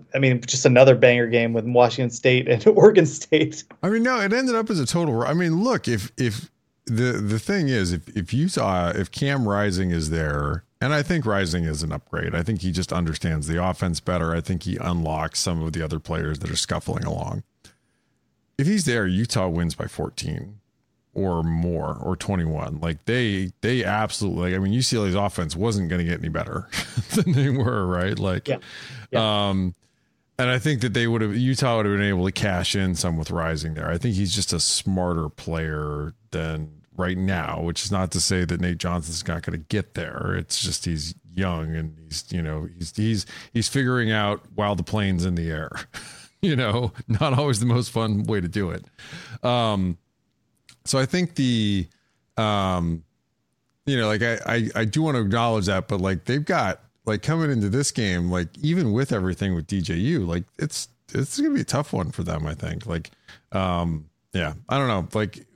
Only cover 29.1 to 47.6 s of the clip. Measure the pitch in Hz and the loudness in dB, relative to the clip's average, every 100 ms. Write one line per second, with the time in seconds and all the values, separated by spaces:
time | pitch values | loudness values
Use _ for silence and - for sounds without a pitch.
29.1 | 123 110 104 101 95 92 - _ _ _ | -2 0 2 2 0 -2 -4 _ _ _
30.1 | _ _ - 123 127 156 131 120 120 117 | _ _ -2 0 2 0 0 0 2 2
31.1 | 113 107 110 127 131 131 113 104 101 101 | 2 2 2 2 2 2 2 2 2 2
32.1 | 95 92 - 104 90 87 101 95 85 90 | 2 0 0 0 0 0 0 0 0 -2
33.1 | 82 78 85 82 78 80 78 78 85 123 | -2 -2 -2 -2 -2 -4 -6 -4 -2 0
34.1 | 95 95 98 - 85 - - - 92 90 | 0 0 -2 -2 -2 0 -2 0 0 0
35.1 | 82 76 - - 82 80 76 76 73 76 | 0 -4 -8 -6 -4 -4 -4 -4 -6 -8
36.1 | - - 85 80 80 76 76 _ - 90 | -10 -10 -6 -4 -6 -8 -14 _ -4 -2
37.1 | 92 95 90 76 78 82 82 - 98 92 | 0 0 0 -2 -4 -4 -4 -2 -2 -2
38.1 | 90 - 92 85 87 90 85 87 87 78 | -2 0 0 0 0 -2 -2 -4 -4 -4
39.1 | 80 - 82 - 82 78 104 - - 78 | -8 -6 -6 -4 -8 -4 -4 -4 -8 -8
40.1 | - 92 90 82 - 87 - 87 80 80 | -6 -4 -4 -4 -4 -4 -4 -4 -4 -6
41.1 | - - 87 95 82 80 80 80 78 80 | -12 -10 -4 -2 -2 -4 -4 -6 -10 -12
42.1 | 76 - 90 80 78 82 87 85 - 110 | -12 -6 -4 -4 -4 -8 -10 -10 -2 0
43.1 | 107 - - - 117 - 139 127 127 110 | 0 -4 -14 -6 -2 0 0 0 2 2
44.1 | 107 104 104 - - 104 92 85 110 98 | 2 2 -2 -6 -2 0 0 -2 0 0
45.1 | 90 92 87 82 78 76 - - - - | 0 0 -2 -2 -6 -8 -10 -12 -16 -16
46.1 | - - - 175 135 113 117 123 - - | -20 -20 -4 0 2 2 0 -2 -6 -4
47.1 | 110 160 131 147 104 | 0 2 2 2 2